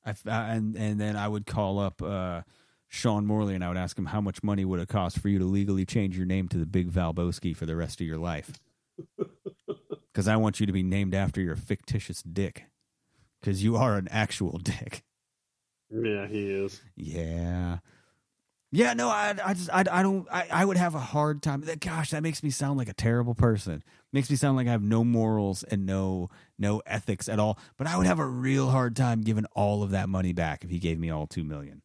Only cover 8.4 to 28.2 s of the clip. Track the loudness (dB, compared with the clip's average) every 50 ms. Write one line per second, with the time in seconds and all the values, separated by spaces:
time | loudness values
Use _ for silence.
8.4 | -6 -10 -16 -18 _ _ _ _ _ _ _ -18 -18 _ _ -8 -8 -8 -8 _
9.4 | _ -16 -16 _ _ -12 -12 -12 _ _ -14 -14 _ _ _ 0 2 4 4 4
10.4 | 4 2 2 0 -2 0 2 0 2 2 2 0 0 0 0 0 0 0 0 -2
11.4 | -2 -2 -2 -6 -4 -4 -6 -6 -4 -4 -4 -4 -4 -6 -12 -12 -12 -8 -4 -2
12.4 | -2 -2 -4 -12 -20 _ _ _ _ _ _ _ _ _ _ _ _ _ _ _
13.4 | -4 -2 -2 2 2 2 4 4 4 4 2 0 -2 -2 0 0 0 0 0 -2
14.4 | -2 -2 -2 -4 -4 -4 -4 -4 -6 -10 -12 -14 _ _ _ _ _ _ _ _
15.4 | _ _ _ _ _ _ _ _ _ _ -4 -2 0 0 0 -2 -4 -4 -4 -4
16.4 | -2 -2 -2 -2 -2 -4 -6 -12 -20 -20 _ -12 -12 -8 -6 -4 -4 -4 -2 -2
17.4 | -2 -2 -2 -2 -2 -2 -4 -6 _ _ _ _ _ _ _ _ _ _ _ _
18.4 | _ _ _ _ _ _ 2 4 4 4 4 0 0 2 2 2 0 0 -2 -2
19.4 | -2 -2 -2 -2 -2 0 2 4 4 4 4 4 4 4 2 0 -2 -4 -4 -4
20.4 | -2 0 2 2 4 4 4 4 2 2 0 -2 -6 -2 0 2 2 2 0 0
21.4 | -2 -2 -2 -2 -4 -4 -6 -4 -4 -4 -2 -2 -2 -2 -2 -2 -2 -2 -2 -2
22.4 | -2 -2 -2 0 0 0 0 0 -2 -2 -4 0 2 4 4 4 2 0 2 4
23.4 | 4 4 4 4 0 -4 -6 -8 -8 _ _ _ _ _ 0 0 2 2 2 2
24.4 | 4 4 4 4 4 2 2 2 4 4 4 6 6 6 6 4 4 4 4 4
25.4 | 2 2 0 -2 -2 -2 -2 0 0 0 0 2 2 0 0 -2 -4 -6 -8 -14
26.4 | -20 _ _ -2 0 0 0 0 -2 -4 -4 -4 -2 -2 -4 -4 -2 -2 2 2
27.4 | 2 2 2 -2 -6 -20 _ _ -4 -2 2 2 4 4 4 2